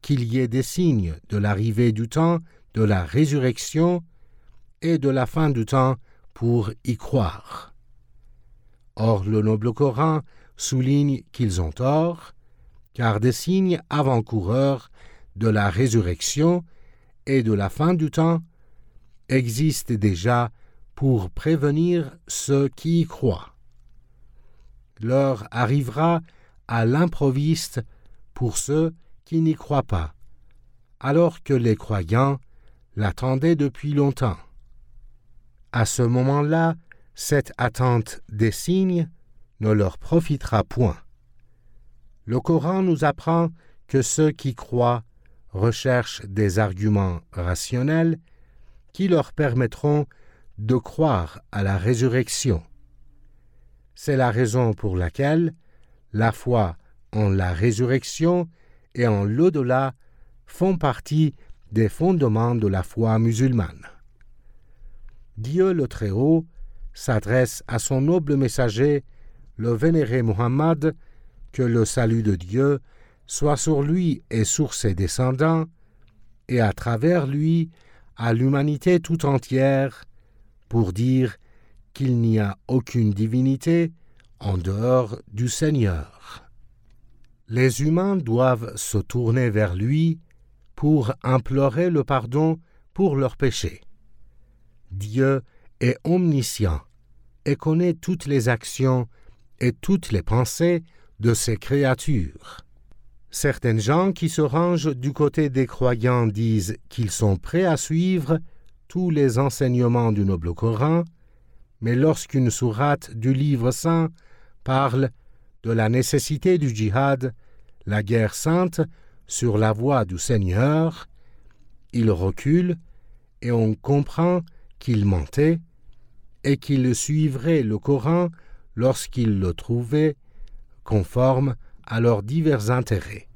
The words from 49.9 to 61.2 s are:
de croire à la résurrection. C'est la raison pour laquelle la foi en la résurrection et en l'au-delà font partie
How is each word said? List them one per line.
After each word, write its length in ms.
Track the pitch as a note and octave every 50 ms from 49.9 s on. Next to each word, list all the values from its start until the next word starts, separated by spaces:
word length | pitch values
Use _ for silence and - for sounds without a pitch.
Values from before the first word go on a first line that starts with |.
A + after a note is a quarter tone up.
| D3 D3+ D3 - - _ - - _ _ - - - -
de 180 | G#2 G#2+ B2+
croire 640 | B2+ - - - - D#3+ D#3 B2+ F#2+ E2+ D#2+ - - - _ -
à 100 | G#2 G2+
la 140 | G2 G2 F#2+
résurrection. 840 | F2 A2 B2+ A2+ B2 B2+ A2+ B2+ A#2+ - - - - C#3 G2+ D#2 - - - - - _ _ - - - - - - - - - _ - _ - - - - _ _ _ _
C'est 220 | - - - C#3+ C3
la 120 | B2+ A#2+
raison 440 | A2 A2+ B2+ A2+ G#2+ B2+ B2 A2+ G#2
pour 240 | - - G#2 F#2 F2+
laquelle 560 | F2+ E2+ - - C3+ C#3+ D#3 E3 E3+ E3 E3 - _ - _ - - _ - _ _ _
la 220 | - G#2 A2+ A2+ A2+
foi 420 | - - B2 B2 A#2 G#2 F2 D#2+ - _ _ - - - - -
en 160 | G#2+ G#2+ G2+
la 240 | G2 F#2+ F#2 F2+ F2+
résurrection 960 | D#2+ G#2 A#2+ A2 G2+ B2+ A#2+ C3 C3 - - - - D#3+ E3+ F3 F3+ F3 E3 _ _ - _ - - _ _ _
et 140 | - A#2+ A#2
en 160 | G#2+ G2+ G2+
l'au-delà 720 | G#2 G#2+ B2 E3 F#3 D#3 D3+ C3 B2 B2+ B2+ C3+ C3+ C3 _ - - _ - - - - - - -
font 280 | - - F3 F#3+ F#3+
partie 580 | E3 D#3 C#3+ A#2+ - - - D3 D#3